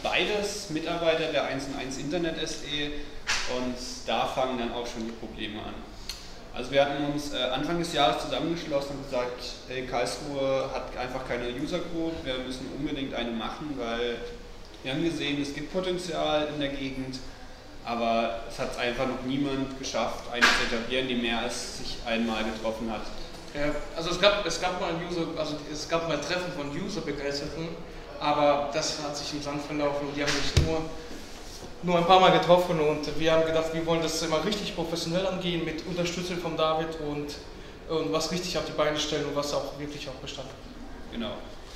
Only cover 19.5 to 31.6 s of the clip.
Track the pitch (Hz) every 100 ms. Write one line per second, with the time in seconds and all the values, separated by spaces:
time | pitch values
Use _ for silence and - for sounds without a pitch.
19.5 | 135 135 - - 117 117 - - 120 117
20.5 | - 120 117 113 127 127 120 117 117 123
21.5 | - - - 127 - 120 113 117 110 110
22.5 | 113 113 110 113 107 - - - - -
23.5 | 147 147 147 - - 165 175 196 208 170
24.5 | - 185 185 190 165 165 170 160 160 151
25.5 | 151 151 151 - 165 165 147 147 180 180
26.5 | 147 143 147 208 170 160 143 143 143 147
27.5 | 143 165 - - - - - 147 147 147
28.5 | 143 - 156 151 - 151 147 - 151 143
29.5 | 143 143 147 147 143 143 143 143 147 143
30.5 | - 160 160 160 - - - - - -
31.5 | -